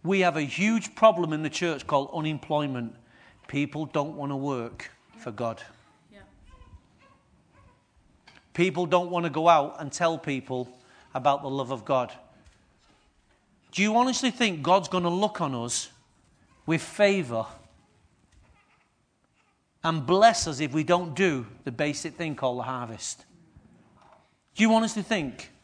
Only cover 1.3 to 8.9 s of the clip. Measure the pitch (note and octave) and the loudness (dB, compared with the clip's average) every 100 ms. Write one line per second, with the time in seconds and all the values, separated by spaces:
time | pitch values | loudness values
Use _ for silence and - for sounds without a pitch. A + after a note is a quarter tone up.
1.3 | D3+ D#3 - F3 C#3+ - C#3+ C#3 E3 D#3 | -2 -4 -2 -2 -4 0 0 0 -4 -4
2.3 | D3+ - D3+ D3 B2+ A#2 - _ _ - | -4 -4 -2 -2 -4 -8 -12 _ _ -20
3.3 | _ - C#3 D3 D3 D3+ D3+ C#3+ D3 C#3+ | _ -6 -4 -4 -6 -4 -4 -4 -6 -6
4.3 | C#3 C#3+ C3 A#2 - - - _ - B2 | -4 -4 -4 -6 -12 -18 -20 _ -14 -14
5.3 | G#2+ A#2 A2+ - - _ _ _ - - | -6 -6 -6 -16 -20 _ _ _ -20 -20
6.3 | _ - C5 - - _ _ C6+ C#5 _ | _ -20 -20 -20 -20 _ _ _ _ _
7.3 | _ _ _ - _ _ _ _ _ _ | _ _ _ -20 _ _ _ _ _ _
8.3 | - _ - F3+ D#3 F3 | -20 _ 0 0 0 2